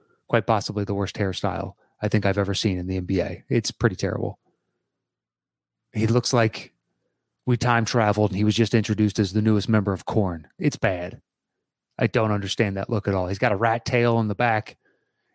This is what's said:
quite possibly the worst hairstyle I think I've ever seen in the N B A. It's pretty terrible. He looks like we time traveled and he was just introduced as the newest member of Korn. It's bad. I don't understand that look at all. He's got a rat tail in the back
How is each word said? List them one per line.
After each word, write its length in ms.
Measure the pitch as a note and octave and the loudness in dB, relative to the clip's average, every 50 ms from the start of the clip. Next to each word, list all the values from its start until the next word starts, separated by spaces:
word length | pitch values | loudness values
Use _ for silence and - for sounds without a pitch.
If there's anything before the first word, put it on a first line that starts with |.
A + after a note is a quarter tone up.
| _ _ _ _ _ | _ _ _ _ _
quite 200 | - - A#2 - | 0 0 0 2
possibly 380 | - A2+ G#2 - - G2+ G#2 G2+ | 2 0 0 0 -4 -6 -6 -4
the 100 | G2 G2+ | -4 -2
worst 220 | G2 G2+ F#2 - | -4 -4 -4 -4
hairstyle 580 | - G#2 F#2+ F#2 - - G2 F2+ F2 F#2 G2 - _ _ _ _ _ | -4 -4 -4 -4 -4 -4 -4 -4 -4 -6 -10 -12 _ _ _ _ _
I 80 | G#2 G#2 | -2 0
think 160 | - A2 G2 | 0 2 2
I've 140 | G2 F#2+ G2+ | 2 2 0
ever 160 | G2 F#2+ G2 | 0 -2 -2
seen 240 | - - G#2+ F#2+ F#2 | -2 -2 -2 -2 -2
in 80 | F2+ | -4
the 100 | F2+ F#2 | -4 -4
N 80 | F#2+ F#2 | -4 -2
B 160 | E2+ F#2+ F2+ | -2 0 0
A. 240 | D#2+ - - - - - | -2 -2 -6 -10 -6 -2
It's 220 | C3 A#2+ A2+ - | -2 -2 -2 -2
pretty 260 | - - - A2+ F#2 | -2 0 0 0 0
terrible. 420 | - - F#2 - - G#2 G#2 G2+ - _ _ _ _ _ _ _ _ _ _ _ _ _ _ _ _ _ _ _ _ _ _ _ _ _ _ _ _ _ _ | -2 -4 -4 -4 -4 -4 -6 -8 -10 _ _ _ _ _ _ _ _ _ _ _ _ _ _ _ _ _ _ _ _ _ _ _ _ _ _ _ _ _ _
He 140 | - A2 A2 | -2 0 0
looks 260 | A2 A2+ A#2+ A#2 - | 2 2 2 2 2
like 400 | - A#2+ A2+ A2 - - - - _ _ _ _ _ _ _ _ _ _ _ _ _ _ _ | 2 2 2 2 0 -4 -12 -16 _ _ _ _ _ _ _ _ _ _ _ _ _ _ _
we 120 | - B2 | -2 0
time 280 | A#2 - B2 A#2+ A#2 A2 | 2 2 2 2 2 2
traveled 460 | - - A#2+ A2 G#2 G2+ G#2+ G#2+ G2 | 0 0 2 2 2 2 2 2 0
and 60 | - | 2
he 80 | G2 G#2 | 2 2
was 100 | G#2 G2 | 2 2
just 200 | A#2 A2+ - - | 2 2 2 2
introduced 440 | A2+ G2+ - G#2+ G2+ G#2+ G#2 - - | 0 0 0 0 2 0 2 2 0
as 140 | G#2 F2+ | 0 0
the 100 | F#2+ G#2+ | 0 0
newest 260 | G#2+ A2 G#2+ G#2 F#2+ - | 2 2 2 2 2 2
member 240 | A2 G#2+ G2 G2+ | 2 2 2 0
of 120 | G2 F2 - | -2 -4 -4
Korn. 440 | - - A2+ G2+ F#2 E2+ D#2+ D#2+ - _ - | -2 0 0 0 0 -2 -6 -10 -16 _ -4
It's 180 | E3+ D3 - | -2 -2 0
bad. 440 | - - G#2+ F#2 F2+ F2 F#2 - - - _ _ _ _ _ _ _ _ _ _ _ _ _ _ - | 0 0 -2 -2 -2 -6 -10 -12 -14 -18 _ _ _ _ _ _ _ _ _ _ _ _ _ _ -2
I 80 | - | -2
don't 240 | - - B2 A2 G#2+ | 0 2 0 0 0
understand 460 | G#2 G#2 F#2+ F#2+ - - A2+ G2+ G2 | 0 -2 -2 -2 -2 0 0 0 -2
that 120 | G2 G2 - | -4 -4 -4
look 200 | A2+ G#2+ - G#2 | -4 -2 0 0
at 60 | G2 | 0
all. 120 | F#2+ F2+ | 0 0
He's 120 | F2+ G2+ G2 | -2 -2 0
got 140 | B2+ A#2+ | 0 0
a 40 | G#2 | 2
rat 280 | G2 A2+ A2+ A2+ A#2+ - | 2 2 0 0 -2 -2
tail 360 | - C3 B2 A#2 A#2+ A#2 A#2 | 0 0 2 2 4 2 2
in 80 | A2 G#2+ | 2 0
the 60 | G2+ | 0
back 420 | - B2 A#2+ A2+ G#2+ - - - _ _ _ _ _ _ _ _ _ _ _ | 0 0 0 0 0 -2 -6 -12 _ _ _ _ _ _ _ _ _ _ _